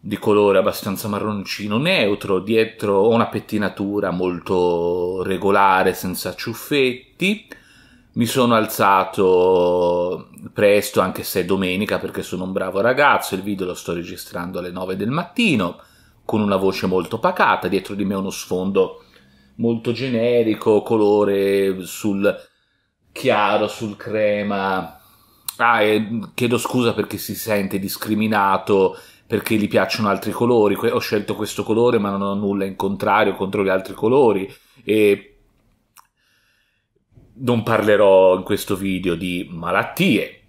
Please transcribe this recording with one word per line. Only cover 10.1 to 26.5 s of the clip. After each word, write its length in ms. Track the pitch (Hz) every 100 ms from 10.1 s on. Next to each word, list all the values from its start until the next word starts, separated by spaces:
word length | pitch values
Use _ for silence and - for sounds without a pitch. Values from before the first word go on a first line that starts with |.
| 90 - - -
presto, 480 | - 104 104 101 110
anche 220 | 95 92
se 180 | 101 -
è 40 |
domenica, 540 | 87 98 95 92 104 92
perché 240 | 110 -
sono 220 | 90 92
un 80 | 92
bravo 280 | 95 92 92
ragazzo, 540 | 113 127 143 - -
il 80 | -
video 240 | 98 98 92
lo 80 |
sto 180 | 85 -
registrando 640 | 87 87 92 - 90 87 90
alle 120 | 90
nove 260 | 90 92 95
del 140 | 104
mattino, 680 | 147 180 - 240 247 185 - - _ _ _
con 160 | - 107
una 160 | 104 98
voce 300 | 95 92 98
molto 320 | 92 87 -
pacata, 500 | 175 185 202 98 -
dietro 260 | 95 -
di 100 | 101
me 100 | 98
uno 160 | 98 98
sfondo 720 | - - 92 95 98 92 - - _ _ _ _ -
molto 360 | 117 117 123
generico, 880 | 113 131 117 117 120 110 104 - 107
colore 1000 | - 113 104 104 101 98 98 98 98 95 87
sul 480 | - 107 98 101 95 - _ _ _ _ _ _
chiaro, 560 | - 131 107 104 104 107
sul 280 | - 113 101
crema. 1040 | - 107 107 104 101 101 98 95 87 - _ _ _ _ - -
Ah, 260 | 117 113
e 380 | 107 107 107 113 101
chiedo 240 | - 123